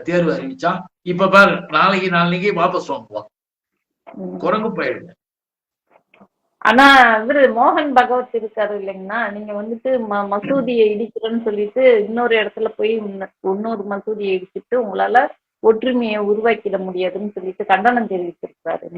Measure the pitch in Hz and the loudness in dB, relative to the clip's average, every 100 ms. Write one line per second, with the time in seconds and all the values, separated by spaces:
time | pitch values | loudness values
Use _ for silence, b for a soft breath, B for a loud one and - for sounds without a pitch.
0 | - 175 165 135 135 - 170 190 - _ | -2 -2 0 -2 -6 -6 -4 -4 -10 _
1 | 180 175 190 196 196 175 - 156 185 196 | -6 0 4 6 6 4 -2 0 2 2
2 | 185 175 175 180 202 175 180 180 - 131 | 0 0 0 0 0 0 0 -2 -6 -10
3 | 113 104 - _ _ _ _ _ _ _ | -8 -12 -12 _ _ _ _ _ _ _
4 | - - 185 180 170 214 226 170 139 123 | -20 -14 -12 -6 -2 -2 -2 -4 -6 -6
5 | - - _ _ _ _ _ _ _ _ | -12 -20 _ _ _ _ _ _ _ _
6 | _ _ _ _ _ _ - 233 277 269 | _ _ _ _ _ _ 4 8 10 10
7 | 240 220 220 285 254 220 277 349 294 254 | 8 4 2 4 4 4 2 2 2 2
8 | 247 247 247 233 220 220 208 208 190 190 | 2 0 -2 -6 -6 -4 -4 -4 -8 -10
9 | 190 220 220 202 214 208 214 226 262 254 | -8 -6 -6 -8 -10 -8 -8 -6 -2 -2
10 | 220 202 202 202 208 277 240 240 214 208 | 0 -2 -2 -4 -2 -2 0 4 4 2
11 | 226 - 220 233 233 208 208 247 262 226 | -4 -6 -4 -4 -2 -2 -4 0 2 2
12 | 202 226 240 226 202 - 220 214 214 226 | 0 -2 0 0 -2 -4 -8 -4 -4 -4
13 | 208 196 190 _ 190 196 220 226 202 202 | -6 -10 -14 _ -6 -4 -4 -8 -8 -8
14 | 202 214 202 185 185 196 - 247 220 196 | -8 -6 -4 -4 -6 -14 -4 -4 -2 -2
15 | 196 233 294 - _ _ 220 220 254 247 | 0 2 0 -4 _ _ 2 2 2 -2
16 | 226 214 202 208 226 220 208 185 190 180 | -2 -2 -2 0 0 0 -2 -6 -6 -4
17 | 185 190 208 202 185 185 208 190 220 247 | -4 -4 -8 -8 -10 -6 0 2 2 0
18 | 214 190 175 165 - _ 165 165 170 | -2 -6 -6 -10 -16 _ -10 -10 -10